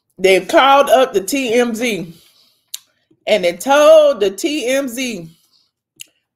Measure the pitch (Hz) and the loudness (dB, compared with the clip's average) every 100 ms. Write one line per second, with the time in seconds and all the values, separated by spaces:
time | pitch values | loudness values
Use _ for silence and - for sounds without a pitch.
0 | _ - 185 190 180 330 262 277 277 233 | _ -4 0 2 2 2 4 4 4 2
1 | 254 196 185 277 254 240 240 220 247 190 | 0 -2 -4 -6 -2 -2 -2 -4 -6 -6
2 | 160 170 _ _ _ _ _ - _ _ | -10 -16 _ _ _ _ _ -20 _ _
3 | _ _ - - 175 175 254 285 302 320 | _ _ -4 -2 -2 -4 -2 2 6 6
4 | 294 240 202 196 311 302 233 269 277 233 | 4 0 -4 -4 -6 -6 -4 -4 -4 -8
5 | 254 196 165 _ _ _ _ _ _ _ | -8 -8 -14 _ _ _ _ _ _ _
6 | - _ _ | -20 _ _